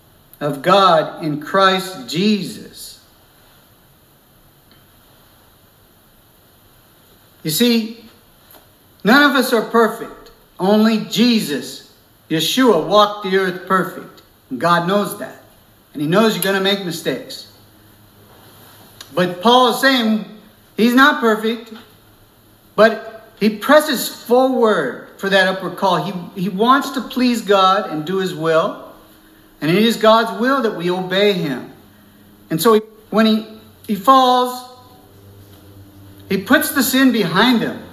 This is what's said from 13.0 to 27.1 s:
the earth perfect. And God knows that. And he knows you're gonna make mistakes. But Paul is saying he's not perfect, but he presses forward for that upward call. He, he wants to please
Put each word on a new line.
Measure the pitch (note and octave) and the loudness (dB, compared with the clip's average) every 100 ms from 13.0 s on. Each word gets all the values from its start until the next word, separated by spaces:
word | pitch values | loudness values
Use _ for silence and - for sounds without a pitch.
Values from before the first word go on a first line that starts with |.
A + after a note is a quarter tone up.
| G3+ - | 2 0
the | F#3+ F#3+ | -2 -2
earth | F#3+ F3 - | -2 -6 -2
perfect. | F#3+ E3+ - - - _ _ _ | -2 -2 -8 -18 -20 _ _ _
And | B2 | -6
God | E3+ E3+ E3 | 0 0 0
knows | G3+ F#3 - | -2 -2 -6
that. | - - - _ _ _ _ | -14 -16 -20 _ _ _ _
And | - | -8
he | D3+ | 0
knows | F#3 A3+ | 2 2
you're | F3 | 0
gonna | F#3 G3 | -2 -2
make | F#3+ G3+ | -2 -2
mistakes. | F#3 D#3 E3+ C3 - - - _ _ _ _ _ _ _ - - - - - - - - - | -4 -8 -6 -8 -10 -18 -20 _ _ _ _ _ _ _ -20 -20 -20 -20 -20 -20 -20 -20 -10
But | C#3+ F3+ - | -4 -4 -2
Paul | A3+ B3+ B3 | 2 4 4
is | G#3+ | 2
saying | C4+ C4 A3+ G#3+ F#3 - - _ _ - | 2 2 0 -2 -4 -16 -20 _ _ -2
he's | A3+ | 2
not | A#3+ C#4+ D4 | 4 4 4
perfect, | A#3 G#3+ A3 A#3 - - - _ _ _ _ _ _ _ _ | 0 0 -2 -6 -10 -20 -20 _ _ _ _ _ _ _ _
but | - G#3+ G#3 - - - - | 2 2 2 -8 -18 -20 -2
he | G#3 G#3+ | -2 -2
presses | - D4+ D4+ B3+ - | 4 4 4 -2 -6
forward | - - A#3+ C4 B3 A3+ F#3+ C3+ A2+ - - | -12 0 2 2 2 2 0 -2 -8 -16 -10
for | G3 | 0
that | F#3+ F#3+ | 2 2
upward | F#3 F3+ - | -2 -8 -4
call. | G3 E3+ | -2 -2
He, | D#3+ F#3 - G3 | -4 -10 -12 -8
he | F#3 | -6
wants | F#3 A#3 C4+ C#4 | -2 2 2 0
to | - | -8
please | - | -8